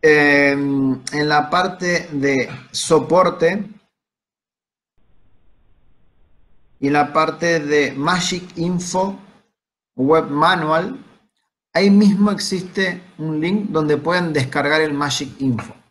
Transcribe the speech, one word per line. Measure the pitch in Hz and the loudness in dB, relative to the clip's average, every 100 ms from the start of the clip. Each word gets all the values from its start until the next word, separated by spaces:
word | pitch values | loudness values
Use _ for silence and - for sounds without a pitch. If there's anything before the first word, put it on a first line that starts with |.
em, | 156 151 147 143 143 139 139 139 135 127 - | 6 6 6 4 4 0 -2 0 0 -2 -6
en | 147 151 | -4 0
la | 147 147 | 0 2
parte | 175 185 180 180 170 - | -2 -2 -4 -2 -2 -4
de | 147 139 135 113 - - | -2 0 0 -4 -10 -12
soporte | - - 156 131 170 180 - 165 196 208 - _ _ _ _ _ _ _ _ _ _ _ _ _ _ _ _ _ _ _ _ _ _ _ _ _ _ _ _ _ _ | -10 2 2 4 2 2 2 0 0 -8 -16 _ _ _ _ _ _ _ _ _ _ _ _ _ _ _ _ _ _ _ _ _ _ _ _ _ _ _ _ _ _
y | 139 | -2
en | |
la | 147 147 | 0 0
parte | 151 160 135 170 165 | 0 -2 -2 -2 -2
de | 143 147 135 | 0 0 0
Magic | 131 151 180 - 180 - - | -2 -2 -2 -2 -6 -10 -6
Info | 170 180 - 185 190 196 - _ _ _ _ _ _ - | -4 -4 -4 -4 -4 -6 -18 _ _ _ _ _ _ -4
Web | 131 160 151 | 2 2 2
Manual, | 143 165 185 156 160 190 269 - _ _ _ _ _ _ | 0 0 0 0 -2 -2 -10 -18 _ _ _ _ _ _
ahí | 165 196 | 0 4
mismo | 202 208 196 208 | 6 6 4 2
existe | 202 - 185 180 202 190 180 - - | 0 -4 -6 -6 -4 -4 -4 -14 -10
un | 156 156 | -6 -4
link | 165 208 202 | -2 -2 -2
donde | 156 151 147 | -2 0 0
pueden | 160 180 175 | 0 -2 0
descargar | 147 127 147 143 156 | -2 -2 -2 0 0
el | 156 | 0
Magic | 143 143 - 135 - | -2 -4 -4 -8 -4
Info | 135 113 107 - _ | -4 -4 -6 -18 _